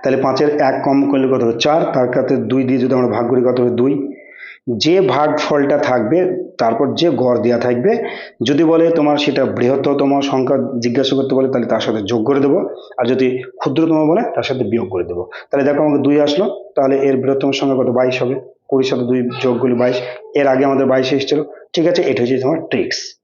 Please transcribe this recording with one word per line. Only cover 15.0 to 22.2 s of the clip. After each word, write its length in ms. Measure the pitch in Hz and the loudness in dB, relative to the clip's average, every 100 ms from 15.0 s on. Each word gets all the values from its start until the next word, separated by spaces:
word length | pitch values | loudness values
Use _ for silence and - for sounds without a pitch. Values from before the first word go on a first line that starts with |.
দেবো। 260 | 87 87 92 - - | -4 -6 -8 -12 -6
তাহলে 140 | 139 139 | -2 0
দেখো 180 | 147 | 2
আমাকে 200 | 151 143 | 2 2
দুই 180 | 131 147 | 2 2
আসলো, 500 | 156 180 208 - - - | 2 2 -2 -4 -8 -2
তাহলে 220 | 135 139 | 0 2
এর 200 | 139 127 | 2 0
বৃহত্তম 340 | 127 135 139 | 0 0 0
সংখ্যা 320 | 135 139 131 | -2 0 0
কত? 60 | 120 | 0
বাইশ 320 | 120 127 131 | 2 0 0
হবে। 140 | 123 131 - - _ | -2 -4 -8 -20 _
কুড়ির 220 | 135 131 | 0 0
সাথে 120 | 131 | -2
দুই 280 | 120 127 123 - | 0 0 -2 -2
যোগ 180 | 131 120 | -2 0
করলে 160 | 135 120 | 0 0
বাইশ, 260 | 123 - - - - 147 | 0 -2 -6 -12 -6 0
এর 120 | 139 | 2
আগে 180 | 131 139 | 2 2
আমাদের 200 | 135 135 | 2 2
বাইশে 300 | 131 131 139 | 2 2 -2
এসেছিলো। 300 | 135 147 151 - - | 0 -2 -2 -12 -8
ঠিক 140 | - 165 | -2 0
আছে, 140 | 175 | 2
এটা 200 | 175 117 | 0 0